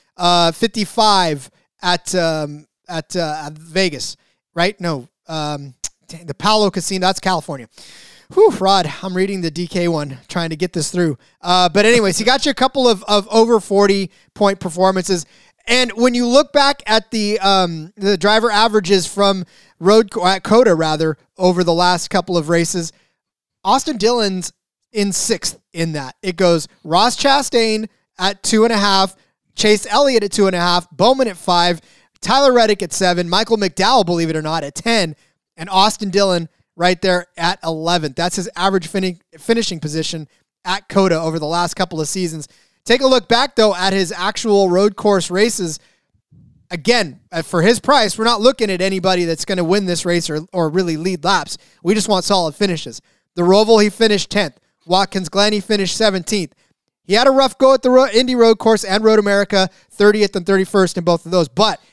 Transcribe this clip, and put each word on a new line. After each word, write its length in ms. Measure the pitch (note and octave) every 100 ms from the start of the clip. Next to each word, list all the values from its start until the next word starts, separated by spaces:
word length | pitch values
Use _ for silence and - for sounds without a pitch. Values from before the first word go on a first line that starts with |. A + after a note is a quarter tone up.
| _ -
uh, 340 | F3 F3 E3+
fifty-five 1000 | E3 A3+ A3+ G3 - G#3+ G3 F3 C#3+ C3 _ _ _
at, 340 | F3+ F3+ - F#3
um, 500 | E3 D#3 D3 D3 D3+ _ -
at, 280 | E3 - F3+
uh, 280 | D#3+ D3+ D3
at 80 |
Vegas, 640 | D#3 E3 E3 F#3 C#3 - - _ _ _ E3+
right? 240 | F3+ G#3
No, 280 | F3 D3 B2 _ -
um, 480 | D#3+ D3+ D3 C#3 B2 - _ -
dang, 180 | E3 E3+
the 80 |
Palo 380 | - G#3 G#3+ G#3
Casino. 340 | F#3 - F#3+ F3+
That's 140 | F#3+
California. 480 | F#3+ F3 - C#3 A2+ - - - - - -
Whew, 160 | F#4 G#4+
Rod, 400 | A3 F#3+ G3 D#3 -
I'm 120 | G3 F3+
reading 260 | G3 G3
the 100 | E3
D 160 | D3+ F3
K 200 | F3+ F3
one, 280 | D#3+ D3 B2+ -
trying 220 | F3 E3
to 60 | D#3
get 180 | F3+
this 180 | F#3 D3+
through. 260 | F3+ E3+ C3 _ _
Uh, 260 | F3 F3+ F3+
but 160 | G3 G#3
anyways, 320 | A#3+ G3+ E3+
he 60 |
got 220 | A3 C4 D4+
you 60 |
a 40 | -
couple 320 | C4 C#4 B3
of, 160 | G3
of 240 | G#3 G#3 G3
over 320 | A3+ A3+ A3+
forty 500 | - G3 G3+ G3 F#3+ _ _
point 280 | - G3+ G3
performances. 640 | F#3 E3 F#3 F#3+ F3 F3+ - _ _ _ -
And 240 | B3 B3
when 200 | G#3 B3
you 140 | A#3+ A#3+
look 260 | C4 D4+
back 300 | D4 C#4 C#4+ -
at 240 | A3 -
the, 300 | A3+ G#3 G#3
um, 520 | G3 F#3+ F3+ D#3+ D#3+ G#3
the 220 | G3+ F#3+
driver 320 | G3+ A3 A3+
averages 560 | G#3 A3+ G#3+ F3 G3 D#3+
from 380 | G3 G3+ G3 E3+ _ _ -
road 320 | F3 A3 G#3
co-, 120 | A3
at 200 | F3+ F#3+
coda, 320 | - A3 B3 D#3+
rather, 420 | D#3+ D#3 D#3+ D3+ _ -
over 240 | F#3 F3+
the 100 | F3
last 360 | E3+ F3+ F3 -
couple 280 | F#3+ F3 F3
of 120 | D3+
races, 440 | E3+ E3+ F3+ E3 - _ _ _ _ _ _
Austin 340 | F#3+ C4 D#4 A#3+
Dillon's 560 | G#3+ A#3+ G#3 F#3 E3+ - _ _ _
in 200 | A3 G3+
sixth 480 | F#3 - F#3 - - _
in 200 | E3+ E3
that. 240 | D3+ C3 -
It 140 | F#3+ E3+
goes 320 | F3+ E3 - _
Ross 340 | D#3 E3+ A#3 -
Chastain 720 | C#4 C#4 C4 A#3+ A3+ G#3+ A3 _ _ -
at 240 | F#3 G3+
two 200 | - A3
and 80 | A#3
a 60 | A3
half, 380 | G3+ G3 F#3+ - _ _ _ -
Chase 320 | G#3+ G#3 G#3+
Elliott 340 | G#3+ C#4+ A#3
at 80 | G3+
two 140 | - G3
and 100 | F3+
a 40 |
half, 280 | F3 F3 F3
Bowman 360 | C#3+ G#3+ C4+ A#3+
at 80 | F3+
five, 460 | - F3 F3 E3+ _ _ _ _
Tyler 320 | - C4 C#4
Reddick 300 | B3 A3 G3+
at 100 | F3+
seven, 340 | - F#3 F3 F3
Michael 300 | F#3 A3+ A3+
McDowell, 480 | F#3+ - G3 B3+ F3
believe 240 | E3+ E3
it 60 | D#3
or 80 |
not, 200 | D3+ D#3+
at 120 | C#3+ -
ten, 400 | A#3 A3+ E3+ D3+ _ _ _ -
and 100 | F3
Austin 400 | F#3+ G#3 - G3+
Dillon 360 | F#3+ G3 F3 E3 _ _ -
right 260 | F3 F3+
there 240 | F#3+ F3+ - -
at 200 | E3+ G3
eleventh. 520 | E3 D#3+ E3 F3 D3+ C3
That's 200 | F3 G3
his 160 | E3 -
average 300 | F#3+ F#3+ -
fin-, 340 | G3 F#3+ E3+ _ D#3+
finishing 400 | - A#3 A3 E3
position 480 | D3+ D#3 D#3 E3 D3 _ _ _
at 240 | F3+ G3 -
coda 300 | G3 F#3+ D#3+
over 200 | E3 D#3+
the 80 | D3+
last 260 | E3+ F3
couple 260 | - F#3 D#3+
of 80 | D3+
seasons. 400 | F#3+ F3 D#3 C#3+ _ _ _
Take 180 | - B3+
a 60 | C4+
look 200 | B3+ -
back, 280 | A#3 C4+ -
though, 180 | G#3+
at 200 | F3+ F#3+
his 180 | G3 F3
actual 580 | F3+ F#3+ - A3+ G3+ F#3+
road 260 | F3+ G#3 G3
course 360 | G#3 F#3+ -
races. 480 | F#3 A3+ - E3+ D3+ _ _ _ _ _ _ _ _ -
Again, 500 | F3 D3 A#3+ E3+ - _
uh, 100 | E3+
for 220 | D#3+ F3
his 160 | F3+ A#3+
price, 360 | - C#4+ G#3+ -
we're 100 | A3+
not 160 | A3+
looking 280 | A#3 - G#3+
at 100 | F#3
anybody 460 | F#3+ F#3+ F#3+ F3+ E3+
that's 180 | D#3+
gonna 200 | - F#3
win 220 | E3+ G3+ F#3
this 200 | E3+ F3+
race 240 | F3 E3
or, 120 | D#3 E3+
or 160 | F#3 D#3+
really 260 | F3 F3 D#3
lead 280 | F3 F3+
laps. 340 | E3 F#3 - - _ _
We 140 | E3+ G#3+
just 120 | G3
want 180 | F#3+ -
solid 280 | G3 E3
finishes. 480 | - G3+ E3 B2+ A2+ _ _ _
The 80 | -
Roval, 400 | F3 G3 G#3+ A3
he 80 | G#3
finished 400 | - A3+ G3+ -
tenth. 300 | G#3 E3 - _ _ E3
Watkins 440 | F#3 G3 G3 F3+
Glen, 220 | F#3+ G#3
he 100 | G#3+
finished 360 | - G#3 F#3+ -
seventeenth. 560 | A3 F#3+ E3 G#3 E3 _ _ _ _ _
He 120 | - G#3
had 100 | C4+
a 60 |
rough 260 | C4+ C4+ -
go 160 | C4
at 80 | C4
the 80 | B3+
Ro-, 160 | B3+ C4
Indy 300 | G#3+ B3+ B3
Road 240 | A3+ A3
Course 240 | A3+ G#3+
and 200 | G3+ G3
Road 140 | A3 G#3+
America, 500 | G3+ G3+ G3 G3+ F#3+ - _
thirtieth 460 | - G#3 G#3 G3+ G3
and 100 | F3
thirty-first 500 | G3 F#3+ G3+ F3+ -
in 80 |
both 220 | E3+ E3+ E3
of 60 |
those. 160 | F3+ D3
But 340 | B2 G#3+ E3 _